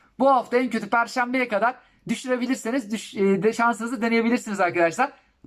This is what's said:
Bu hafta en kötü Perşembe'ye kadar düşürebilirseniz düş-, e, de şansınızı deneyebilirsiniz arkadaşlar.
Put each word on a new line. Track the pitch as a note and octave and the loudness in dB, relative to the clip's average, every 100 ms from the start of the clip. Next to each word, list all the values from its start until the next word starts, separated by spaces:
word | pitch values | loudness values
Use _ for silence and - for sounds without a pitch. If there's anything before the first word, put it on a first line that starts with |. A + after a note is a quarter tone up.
| _ - | _ 0
Bu | C4+ | 4
hafta | C4+ A3+ A#3+ | 4 2 0
en | B3+ | 0
kötü | A3 G#3 | -2 0
Perşembe'ye | A#3 A#3 C4 A#3+ B3+ B3 | 0 0 -2 -2 -2 0
kadar | G#3 A3 B3+ _ _ - | 0 0 -2 _ _ -6
düşürebilirseniz | A3 B3+ B3+ B3 C4 A3 C4 G3+ | -6 -2 -2 0 -2 -2 -4 -4
düş-, | G#3+ - | -6 -6
e, | A#3 G3 G3 | 0 2 4
de | G#3 | 2
şansınızı | A3+ A#3 A3+ A3+ B3 | 2 0 0 -4 -4
deneyebilirsiniz | A3+ A#3 A3+ A#3+ - G3 | 0 2 2 0 -2 -2
arkadaşlar. | F3+ F3 E3+ D#3+ C4 - _ _ | 0 2 2 2 -2 -4 _ _